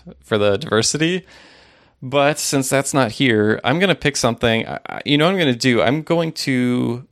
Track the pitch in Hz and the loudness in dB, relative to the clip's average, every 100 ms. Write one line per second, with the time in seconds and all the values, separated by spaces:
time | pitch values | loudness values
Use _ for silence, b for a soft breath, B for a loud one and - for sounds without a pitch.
0 | - - - 107 101 98 - 110 110 147 | -20 -20 -4 0 2 0 0 0 0 -2
1 | 160 180 B B B B B B B B | -2 -4 B B B B B B B B
2 | 127 139 143 156 - 139 131 135 135 147 | -4 0 2 0 -2 -2 0 0 0 2
3 | 120 - 135 110 107 110 - 151 190 151 | 2 2 2 4 2 0 0 0 0 0
4 | 147 139 127 120 120 113 - 69 - - | -2 -2 -2 0 0 0 -2 -10 -12 -10
5 | - 147 160 196 156 120 131 117 82 151 | 0 2 2 2 0 0 0 2 2 0
6 | 151 170 165 160 - 127 123 123 123 120 | -2 -2 -2 -4 -4 -2 0 -2 -2 -6
7 | 135 | -10